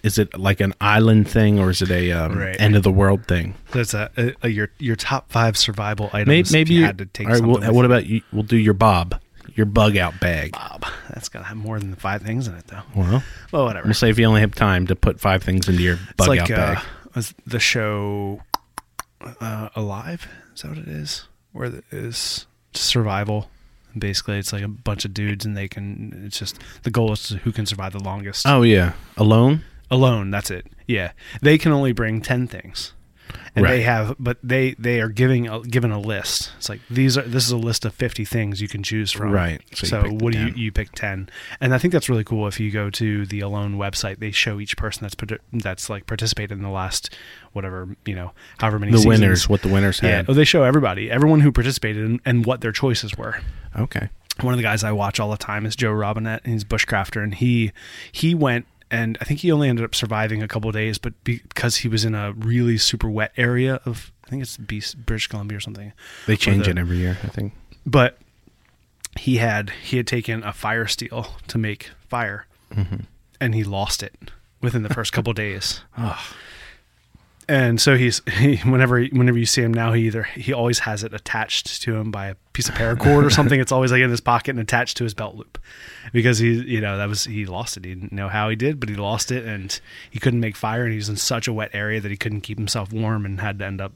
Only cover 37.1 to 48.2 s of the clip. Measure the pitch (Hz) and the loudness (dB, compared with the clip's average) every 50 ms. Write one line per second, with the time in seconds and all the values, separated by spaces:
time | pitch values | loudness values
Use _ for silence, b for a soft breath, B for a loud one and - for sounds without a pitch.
37.1 | 123 139 127 120 120 131 120 123 123 117 113 117 113 - - 110 - - 127 117 | 4 2 -2 0 0 0 0 0 0 -2 -2 -2 -2 -2 -4 -6 -4 -4 -6 -6
38.1 | - - 107 - - 117 107 101 101 92 107 101 - 101 98 - 110 110 107 95 | -4 -6 -6 -4 -2 -2 -2 -2 -4 -6 -8 -8 -8 -8 -6 -4 -4 -4 -4 -4
39.1 | - 101 104 104 101 95 87 85 80 - _ - - - - - 117 107 101 104 | -4 -4 -2 0 2 2 2 0 -4 -8 _ -14 -10 -6 -4 -2 0 0 0 0
40.1 | 107 107 110 117 117 110 110 120 - 120 113 107 101 - 104 - - - - 101 | 0 -2 0 0 0 0 0 -2 -4 -4 -6 -2 -2 -4 -4 -4 -8 -8 -6 -6
41.1 | 95 95 95 B B B B B B B 139 127 131 123 - 180 170 160 - - | -6 -6 -8 B B B B B B B 0 2 2 2 2 2 2 2 2 2
42.1 | 123 110 104 - 117 107 107 101 98 - 110 107 101 107 104 101 98 - 117 107 | 0 0 0 -2 -2 -2 -2 -4 -4 -4 -4 -2 -2 -2 -4 -4 -4 -2 -2 -2
43.1 | 104 104 101 95 104 101 101 101 101 104 104 104 101 101 98 98 98 - - 98 | -2 -2 -4 -4 -6 -6 -4 -4 -4 -4 -4 -4 -4 -4 -4 -6 -6 -6 -6 -6
44.1 | 98 - 107 107 101 - - 113 104 101 104 98 - - - 107 - - 110 101 | -8 -8 -8 -4 -2 -2 -2 -2 -4 -6 -6 -8 -6 -6 -6 -6 -6 -8 -10 -10
45.1 | - - 117 107 110 - _ - - 117 104 98 92 - - - 107 98 - - | -8 -8 -8 -8 -8 -10 _ -8 -6 -6 -4 -4 -6 -8 -8 -10 -10 -10 -8 -8
46.1 | 113 107 113 107 - - 104 101 104 98 101 98 95 95 92 95 - - - - | -6 -4 -2 -4 -4 -4 -6 -8 -8 -8 -8 -6 -6 -6 -6 -4 -6 -6 -8 -10
47.1 | B B B B B B B B B 101 95 95 92 92 92 92 101 _ - 107 | B B B B B B B B B -10 -8 -8 -10 -10 -12 -12 -14 _ -10 -8
48.1 | 98 90 | -8 -8